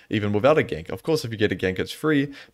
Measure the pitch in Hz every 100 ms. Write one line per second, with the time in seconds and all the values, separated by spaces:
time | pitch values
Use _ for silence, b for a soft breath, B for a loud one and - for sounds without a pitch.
0 | B 107 104 104 127 156 120 78 85 -
1 | - 151 117 107 104 92 92 92 - -
2 | 156 143 139 B B